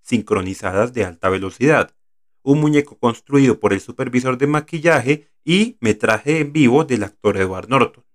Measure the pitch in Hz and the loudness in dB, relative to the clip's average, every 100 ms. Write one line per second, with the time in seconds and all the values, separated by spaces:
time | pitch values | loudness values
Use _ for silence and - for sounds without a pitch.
0 | - 120 98 104 92 95 98 95 120 123 | -4 -4 0 -4 -4 -6 -4 -2 -2 -2
1 | 92 82 95 95 95 - 131 143 92 _ | -6 -4 -2 -2 -4 -2 2 2 0 _
2 | _ _ _ _ - 151 151 147 143 - | _ _ _ _ 0 0 2 0 -2 -2
3 | 120 113 - 139 135 110 104 98 - 123 | -4 -4 -2 2 4 2 0 -2 -6 -10
4 | 127 123 127 127 143 151 147 165 165 151 | -4 -2 -2 -2 -2 -2 -4 -4 0 0
5 | 120 151 _ _ - 180 226 - 113 104 | 0 -4 _ _ 0 0 0 -2 -2 0
6 | 110 110 143 160 147 151 127 131 156 120 | 0 0 0 -2 -2 2 4 4 2 -2
7 | 98 _ 104 95 95 92 98 131 117 - | -4 _ -2 0 -2 -4 -2 0 0 -2
8 | _ | _